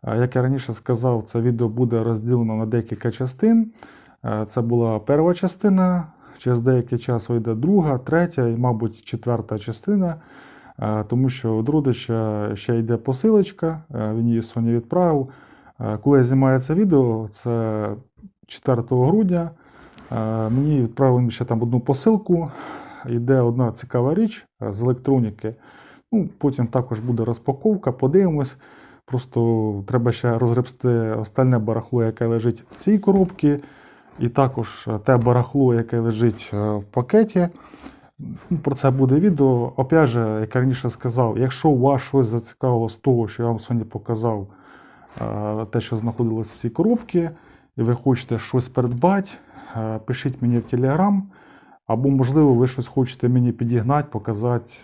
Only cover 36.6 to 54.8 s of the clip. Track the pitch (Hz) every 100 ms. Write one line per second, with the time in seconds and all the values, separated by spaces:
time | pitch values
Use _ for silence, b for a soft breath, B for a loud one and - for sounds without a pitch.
36.6 | 104 104 98 - 127 214 220 190 175 -
37.6 | B B B B B _ - - - -
38.6 | - 135 135 131 131 139 202 156 135 123
39.6 | 120 - 131 160 147 120 110 107 110 127
40.6 | 127 127 120 - 127 117 117 110 131 127
41.6 | 160 135 135 135 - 139 120 117 - -
42.6 | 131 123 113 - - 120 110 - 117 113
43.6 | - 117 110 107 107 110 117 107 95 B
44.6 | B B B B B - 113 107 104 107
45.6 | 107 117 - 113 113 113 117 113 107 -
46.6 | 120 117 190 233 - 180 165 160 b b
47.6 | b - 117 120 135 127 - 123 - 131
48.6 | 123 - 120 120 175 196 190 - B B
49.6 | B 113 110 110 107 123 139 131 120 120
50.6 | 113 123 131 147 196 196 196 B B B
51.6 | B B - 113 139 135 127 147 147 120
52.6 | 127 - 123 - 127 - 120 127 123 117
53.6 | 120 120 110 147 147 110 107 104 120 120
54.6 | 117 -